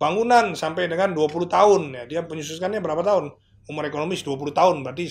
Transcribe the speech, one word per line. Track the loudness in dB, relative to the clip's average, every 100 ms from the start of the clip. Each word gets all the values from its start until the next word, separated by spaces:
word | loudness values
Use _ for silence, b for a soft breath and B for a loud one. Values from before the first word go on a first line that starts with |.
Bangunan | 0 0 4 6 4 0
sampai | -4 -2 -2
dengan | 0 0
dua | 2 0
puluh | 0 0
tahun, | 6 6 6 2 -10
ya, | -8
dia | -8
penyusutannya | -8 -10 -10 -8 -6 -4
berapa | -4 -2
tahun? | 0 0 0 -10 _ _ -12
Umur | -8
ekonomis | -6 -6 -6 -6
dua | -6 -6
puluh | -4 4
tahun, | 4 4
berarti | -4 -8 -8